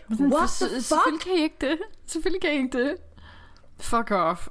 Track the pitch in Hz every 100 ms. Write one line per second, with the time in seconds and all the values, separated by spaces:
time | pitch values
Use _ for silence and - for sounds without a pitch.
0 | - 220 277 294 370 - 262 247 226 311
1 | 427 311 359 359 311 - 269 320 427 -
2 | - 330 370 370 339 294 254 254 269 370
3 | - - - - - - - - - 233
4 | 226 196 165 180 -